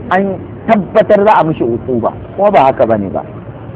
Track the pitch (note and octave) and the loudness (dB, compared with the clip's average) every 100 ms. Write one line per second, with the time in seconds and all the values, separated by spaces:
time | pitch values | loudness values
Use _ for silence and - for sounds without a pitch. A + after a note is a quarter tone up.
0 | - F#3 G3 F#3 - - - A3 E3 A3 | -2 -2 -2 -6 -10 -10 0 0 2 0
1 | G3+ G3+ G3+ F#3+ D#3 - B2+ A#2 B2 A#2+ | 4 4 6 4 2 0 -2 -4 -2 -2
2 | G#2+ - - - G#3 F#3+ C3+ C3 A2+ A2 | -2 -4 -12 0 2 4 4 4 2 0
3 | F#2+ D2+ D2+ - - - - | -2 -6 -8 -14 -16 -16 -16